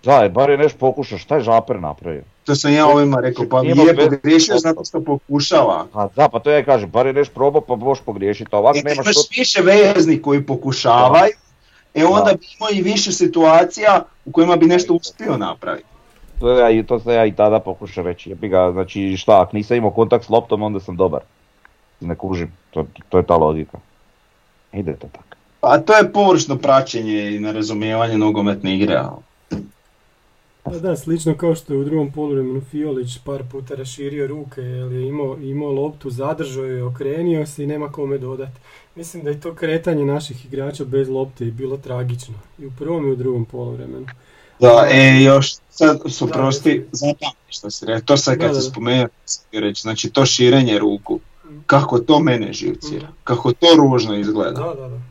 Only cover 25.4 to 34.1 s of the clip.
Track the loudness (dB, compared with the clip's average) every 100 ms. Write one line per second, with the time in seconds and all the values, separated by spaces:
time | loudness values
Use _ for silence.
25.4 | _ _ 2 2 6 4 4 2 4 2
26.4 | 0 -4 2 2 2 -6 -4 -4 -4 -6
27.4 | -6 -6 -6 -6 -4 -2 -2 0 0 0
28.4 | -2 -2 -4 -2 0 -2 -4 -12 _ _
29.4 | _ -12 -12 _ _ _ _ _ _ _
30.4 | _ _ -14 -8 -6 -6 -4 -4 -2 -2
31.4 | -2 -2 -4 -6 -4 -4 -4 -6 -6 -4
32.4 | -4 -6 -8 -8 -6 -6 -8 -12 -12 -12
33.4 | -12 -16 -14 -14 -14 -12 -10